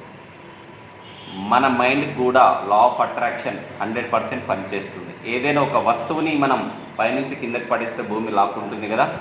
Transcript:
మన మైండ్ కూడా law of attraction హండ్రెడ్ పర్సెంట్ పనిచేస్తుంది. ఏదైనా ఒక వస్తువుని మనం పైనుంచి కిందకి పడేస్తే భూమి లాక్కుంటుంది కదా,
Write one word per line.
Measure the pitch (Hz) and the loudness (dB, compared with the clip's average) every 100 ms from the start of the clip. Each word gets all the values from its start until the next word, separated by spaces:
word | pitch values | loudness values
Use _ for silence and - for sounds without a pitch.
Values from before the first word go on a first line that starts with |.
| - - - - - - - - - - - - - | -18 -18 -20 -20 -20 -20 -20 -20 -20 -20 -18 -18 -14
మన | 95 101 123 135 | -8 2 4 4
మైండ్ | 123 123 143 - 123 | 4 2 2 -2 0
కూడా | 127 127 110 - 98 | 4 6 6 4 2
law | 104 123 - | 6 6 4
of | 120 | 0
attraction | - 117 - 123 104 - - | 0 -2 -2 -6 -6 -10 -8
హండ్రెడ్ | 104 117 120 | -4 -4 0
పర్సెంట్ | 113 - 123 - | -2 0 -6 -4
పనిచేస్తుంది. | 95 98 98 101 92 87 - 113 123 | -4 -2 -6 -6 -12 -12 -12 -4 -2
ఏదైనా | 143 147 | 2 2
ఒక | 123 120 | 4 4
వస్తువుని | 110 117 - 156 156 147 | 4 2 0 -2 0 2
మనం | 135 120 98 - - - | 2 2 0 -8 -12 -2
పైనుంచి | 113 131 131 135 | 0 0 -4 -6
కిందకి | 120 120 117 | -4 -4 -2
పడేస్తే | 113 113 - | -2 -2 -6
భూమి | 104 110 113 | -4 -4 -2
లాక్కుంటుంది | 101 98 - 104 110 104 | 0 0 0 -8 -6 -2
కదా, | 113 151 - | 0 0 -2